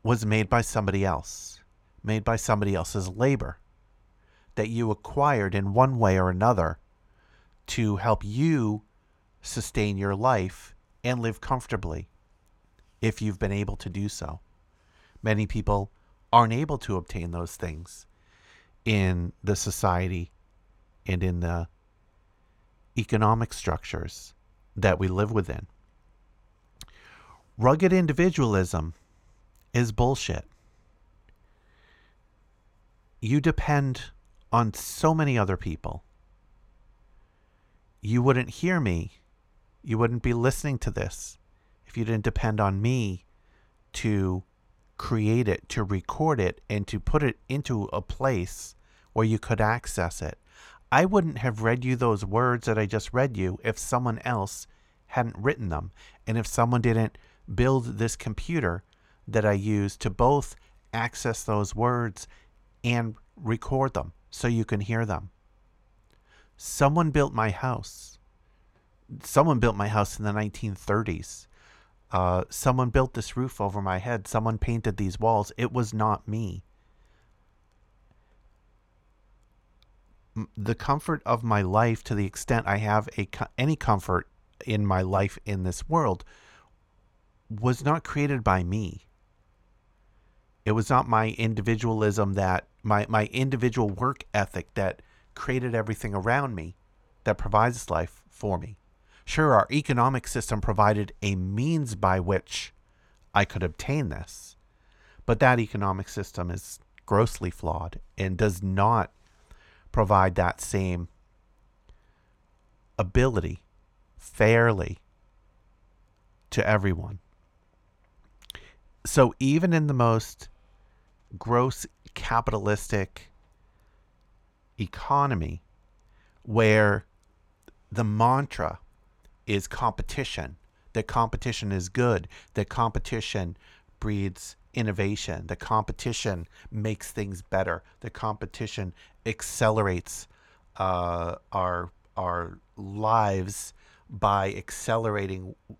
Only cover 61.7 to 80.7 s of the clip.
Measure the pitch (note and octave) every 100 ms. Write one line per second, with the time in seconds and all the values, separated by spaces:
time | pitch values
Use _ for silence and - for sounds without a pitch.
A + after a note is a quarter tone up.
61.7 | - A#2+ B2 A#2 - - - _ _ _
62.7 | _ A#2+ A#2+ A2+ G#2+ _ - A#2+ A2+ -
63.7 | C3+ C3+ - - - _ - A#2+ A#2 G#2+
64.7 | G#2 G#2 A2+ A2 E2 F#2 _ _ _ _
65.7 | _ _ _ _ _ _ _ _ - -
66.7 | - C#3+ E3 D#3+ C#3+ C#3 A#2+ A2 - B2+
67.7 | A#2 - - - - _ _ _ _ _
68.7 | _ _ _ - - - C#3+ D#3+ B2+ A#2
69.7 | G2 G2+ G#2+ G2+ - G#2 G#2 G#2 - G#2+
70.7 | F#2+ - G#2 G#2 D#2+ - - - - -
71.7 | - _ _ - F#2 F#2 F2+ - - C3+
72.7 | B2+ B2+ C3+ C3 A2+ - B2 B2+ - G2+
73.7 | G2+ G2 F#2 A#2+ A#2 - A2+ A2+ A2 -
74.7 | A#2 A2 G2 G2 F#2+ A2+ A2 G#2 - A#2+
75.7 | B2 A2 A2 G#2+ G#2 - A2 G2+ F2+ -
76.7 | _ _ _ _ _ _ _ _ _ _
77.7 | _ _ _ _ _ _ _ _ _ _
78.7 | _ _ _ _ _ _ _ _ _ _
79.7 | _ _ _ _ _ _ A2 - - G#2